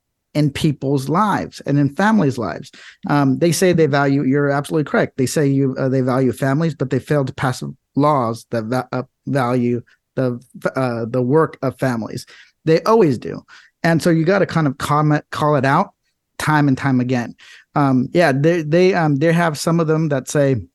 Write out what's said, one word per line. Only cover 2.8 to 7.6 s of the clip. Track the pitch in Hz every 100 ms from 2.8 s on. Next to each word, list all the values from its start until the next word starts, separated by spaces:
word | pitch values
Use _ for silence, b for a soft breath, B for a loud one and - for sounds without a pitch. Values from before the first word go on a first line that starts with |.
| B B -
Um, | 147 135 131
they | 170
say | 151 185
they | 165 151
value, | 143 143 139
you're | 131 143 143
absolutely | 139 - 165 143
correct. | 226 143 -
They | 127
say | 165 143
you, | 135 135 127
uh, | 135
they | 135
value | 127 127 131
families, | 107 139 139 165
but | 139 131
they | 131
fail | - 151
to | 131
pass | - 135 -